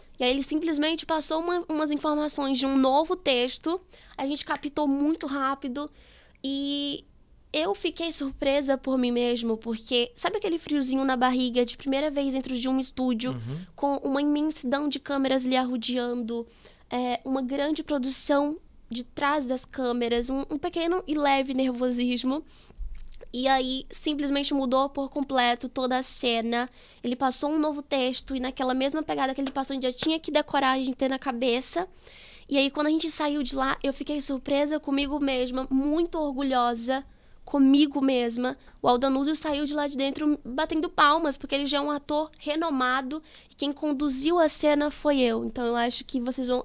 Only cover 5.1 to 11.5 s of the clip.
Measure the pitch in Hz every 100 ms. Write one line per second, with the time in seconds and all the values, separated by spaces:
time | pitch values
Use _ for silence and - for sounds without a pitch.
5.1 | 320 294 277 269 269 277 262 294 - -
6.1 | - - _ 269 277 277 285 285 277 -
7.1 | - - - - - 349 392 339 311 339
8.1 | 302 277 - 277 277 269 269 269 262 247
9.1 | 240 240 240 233 220 233 226 - 247 240
10.1 | - 349 415 392 320 - 294 254 269 269
11.1 | 262 254 254 254